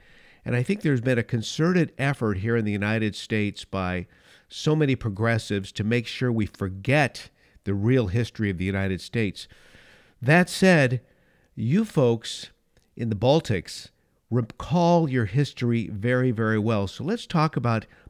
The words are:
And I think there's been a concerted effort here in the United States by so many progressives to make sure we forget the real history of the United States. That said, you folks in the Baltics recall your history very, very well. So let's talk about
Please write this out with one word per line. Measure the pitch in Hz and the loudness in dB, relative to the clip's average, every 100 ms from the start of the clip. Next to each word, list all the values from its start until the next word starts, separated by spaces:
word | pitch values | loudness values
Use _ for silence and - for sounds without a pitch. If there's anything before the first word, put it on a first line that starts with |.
| _ - - _ | _ -20 -20 _
And | - 123 | -4 -2
I | |
think | 127 202 | 0 -2
there's | 165 131 | 0 0
been | 123 120 | 2 0
a | |
concerted | 110 120 107 - 160 180 156 - | 0 -4 -4 -2 2 2 0 -2
effort | 139 139 113 92 | -4 -2 -2 -2
here | 110 117 | 0 0
in | 107 | 0
the | |
United | 104 101 110 110 95 | 0 0 0 -2 -4
States | - 110 104 95 - | -4 -2 -2 -4 -8
by | 98 92 90 87 _ _ - _ | -4 -2 -4 -6 _ _ -20 _
so | - - 156 | -4 0 2
many | 147 123 | 2 0
progressives | 113 98 117 113 - 101 98 | -4 -2 0 0 -2 -4 -4
to | - | -4
make | 107 120 117 | 0 0 -2
sure | - 127 | -4 -2
we | 113 101 | 0 -2
forget | - 98 95 98 147 131 - - _ _ _ | -4 -8 -6 0 2 2 -2 -16 _ _ _
the | - | -4
real | 98 107 131 104 | 0 2 2 2
history | 107 113 - 104 | 0 -2 -2 -4
of | 85 | -2
the | 92 | -2
United | 98 95 92 | 0 -2 -4
States. | - 120 104 - - - - - - - _ _ | -4 -4 -4 -4 -16 -20 -20 -20 -20 -20 _ _
That | 117 165 180 | 2 4 4
said, | - 190 170 131 123 - _ _ _ _ | 4 4 6 4 0 -6 _ _ _ _
you | - 113 180 | -6 0 0
folks | 226 - 123 117 - - - _ _ _ _ - | 0 2 2 2 -4 -14 -16 _ _ _ _ -8
in | 117 | -4
the | 104 | 0
Baltics | 123 147 - 95 - - - _ _ _ _ | 2 2 2 -4 -4 -14 -18 _ _ _ _
recall | 117 113 - - 170 175 175 160 | -2 -2 -8 -2 2 4 4 4
your | 127 104 | 0 0
history | 120 143 - 120 117 104 | 0 0 -2 0 0 -2
very, | 101 117 127 127 | -4 0 2 2
very | 113 110 110 | 0 0 0
well. | 107 107 98 | 2 0 -2
So | - | -6
let's | 139 233 - | -6 -6 -2
talk | 165 156 - | 0 0 0
about | 120 113 - - | 0 -2 -4 -18